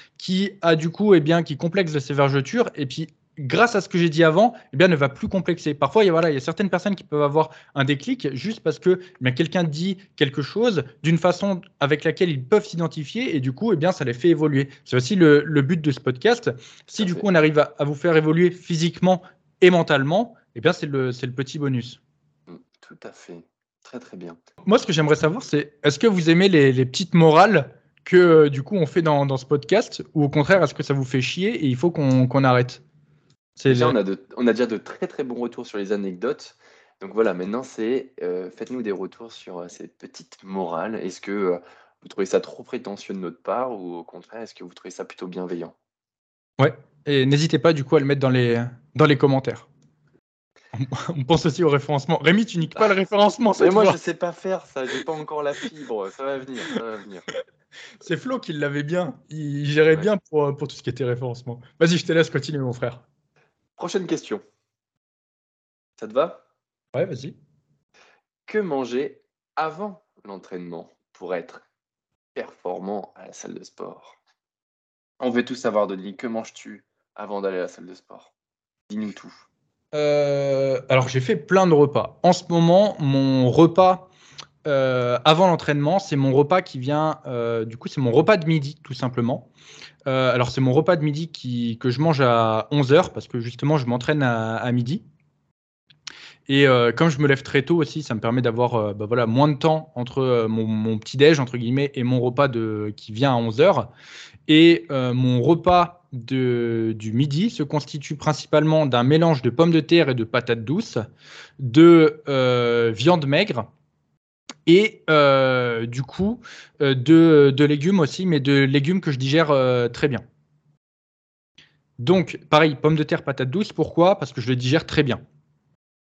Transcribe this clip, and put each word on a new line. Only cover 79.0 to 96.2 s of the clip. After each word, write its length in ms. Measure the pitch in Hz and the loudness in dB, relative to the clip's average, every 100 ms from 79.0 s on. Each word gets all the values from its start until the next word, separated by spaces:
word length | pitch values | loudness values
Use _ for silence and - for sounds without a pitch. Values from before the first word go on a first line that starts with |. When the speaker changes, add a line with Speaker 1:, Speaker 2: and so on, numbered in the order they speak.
| 107 | -10
Speaker 2:
tout. 200 | - - - _ _ _ _ _ | -12 -20 -20 _ _ _ _ _
Speaker 1:
Euh, 840 | 151 147 147 143 143 139 135 135 131 - | -4 0 0 0 -2 -2 -2 -2 -4 0
alors, 200 | 131 120 | 0 0
j'ai 120 | 131 | -2
fait 160 | 127 208 | -2 -4
plein 300 | - 185 185 | 0 2 4
de 80 | |
repas. 460 | 151 143 143 - - | 4 4 0 -6 -2
En 100 | 175 | 0
ce 120 | 175 - | 0 0
moment, 480 | 170 170 180 180 - | 2 4 4 4 0
mon 500 | 143 135 135 131 127 | -2 0 0 2 2
repas, 580 | 120 165 165 185 185 - _ _ - - _ 151 | 6 4 6 4 2 -4 _ _ -20 -20 _ -4
euh, 500 | 139 131 127 123 123 | 0 0 0 -2 0
avant 240 | 151 160 190 | 2 4 4
l'entraînement, 500 | 165 - 147 143 190 | 2 -2 -2 0 -2
c'est 160 | - | -2
mon 180 | 147 135 | -2 0
repas 300 | 131 143 185 | 2 2 0
qui 160 | - 135 | -2 -8
vient, 420 | 127 147 156 143 139 | -4 -2 -2 -4 -8
euh, 380 | 123 117 117 | -6 -4 -4
du 120 | 113 - | -6 -10
coup, 120 | - | -12
c'est 120 | - | -4
mon 120 | 123 | 0
repas 240 | 120 165 214 | 2 2 2
de 100 | 160 | 2
midi, 320 | 160 139 151 | -2 -4 -12
tout 100 | - | -16
simplement. 560 | 131 - 123 117 131 - _ - - - _ - | -8 -8 -4 -4 -6 -10 _ -20 -20 -20 _ -4
Euh, 260 | 131 131 | 0 0
alors, 180 | 123 123 | 0 -2
c'est 100 | 131 | 0
mon 120 | 131 | 0
repas 220 | 127 160 | 2 2
de 80 | 180 | 2
midi 260 | 151 147 165 | 0 -4 -8
qui, 480 | - 131 120 120 113 | -10 -8 -6 -4 -4
que 120 | 131 | -4
je 100 | 123 | -2
mange 200 | 160 139 | 0 2
à 480 | 131 117 113 110 107 | 2 2 2 -2 -2
onze 220 | 147 127 | -2 4
heures 200 | 147 185 | 4 2
parce 140 | - - | -4 -10
que, 140 | 123 | -8
justement, 380 | 113 - 143 151 | -8 -6 -2 0
je 80 | 123 | -2
m'entraîne 360 | 123 123 151 | -4 -2 0
à, 320 | 135 113 110 | 0 -2 -4
à 160 | 113 120 | -4 -2
midi. 320 | 123 123 180 - _ _ _ _ _ _ _ _ _ - - | -2 -2 -6 -10 _ _ _ _ _ _ _ _ _ -20 -20